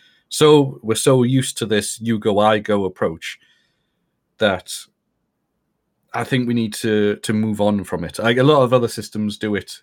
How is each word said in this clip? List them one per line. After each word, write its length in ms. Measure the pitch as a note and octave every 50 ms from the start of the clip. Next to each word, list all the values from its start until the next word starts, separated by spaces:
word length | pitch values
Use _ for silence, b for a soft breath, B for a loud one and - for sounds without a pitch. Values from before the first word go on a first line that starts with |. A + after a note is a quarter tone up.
| b b b b b b
So 500 | - - D3+ D3+ D3+ D3 C#3 C3+ C3+ -
we're 120 | - G#2+ A2
so 260 | - - C#3+ C3 B2+
used 340 | B2 B2 C3 C3 C3 - - -
to 80 | A#2
this 340 | G2+ A2 G#2 G#2 - - -
"you 180 | A2 A#2 A2+ G#2
go, 200 | G#2+ A2+ G2 G2+
I 200 | G#2 G#2+ A2 G#2+
go" 260 | G#2 - G#2 G2+ F#2+
approach 540 | F2+ - - A2 F2 E2 E2 - - - - _ _ _ _ _ _ _ _ _ _ _ _ _ _ _ _ _ _ _ -
that 340 | A2 G2+ F#2+ F2 - - - - - _ _ _ _ _ _ _ _ _ _ _ _ _ _ _ _ _ _ _ _ _ _ _ _ _ -
I 100 | A2+ A#2
think 220 | - C3+ B2 B2 A#2+
we 60 | A#2+
need 200 | A#2 A2+ G#2 G#2+
to, 420 | - - A2 G#2+ G#2+ G#2 G#2 G#2
to 160 | - - -
move 280 | G#2+ G#2+ A2 A2 G#2 G#2
on 240 | G#2 G#2 G#2 G2 F2+
from 200 | - - E2+ E2+
it. 140 | - - -
Like, 180 | A2 A#2 A#2+ B2+
a 40 |
lot 200 | B2+ D3+ D3+ C#3
of 100 | B2+ A2+
other 160 | B2+ B2 A#2 A2
systems 500 | - A2+ G2+ - - G#2+ G#2+ G#2 G2+ -
do 160 | A2 G#2+ G2+
it 260 | F#2+ - - - -